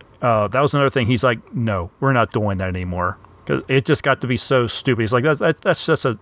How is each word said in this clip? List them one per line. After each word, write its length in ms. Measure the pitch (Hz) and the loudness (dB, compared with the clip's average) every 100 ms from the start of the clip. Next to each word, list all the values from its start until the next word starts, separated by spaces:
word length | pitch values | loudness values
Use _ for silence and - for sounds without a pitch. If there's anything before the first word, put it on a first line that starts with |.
| - - | -20 -4
Uh, 280 | 123 110 104 | 0 2 2
that 140 | 127 | 0
was 120 | 147 | 0
another 160 | 143 139 | 2 0
thing. 160 | 135 120 | 0 0
He's 180 | 120 | 2
like, 300 | 131 117 - | 2 0 -6
"No, 380 | 165 113 95 85 - | -4 -2 -2 -6 -4
we're 120 | 135 | 0
not 200 | 127 110 | 2 0
doing 260 | 117 104 95 | 0 -2 -2
that 120 | 92 | -4
anymore." 500 | 90 90 90 90 - - - - | -4 -4 -2 -4 -4 -16 -14 -4
'Cause 160 | 135 - | -4 0
it 180 | 135 - | 0 2
just 160 | 143 | 0
got 180 | 143 131 | 0 0
to 40 | 123 | 0
be 80 | 120 | -2
so 300 | - 135 113 | 2 2 2
stupid. 360 | - - 117 | -2 -2 0
He's 120 | 110 | 2
like, 100 | 123 | 2
"That's, 140 | 147 147 | 0 0
that, 240 | 180 - | 0 0
that's 240 | 202 160 - | -2 0 0
just 200 | 151 135 | 0 0
a, 120 | 107 | -4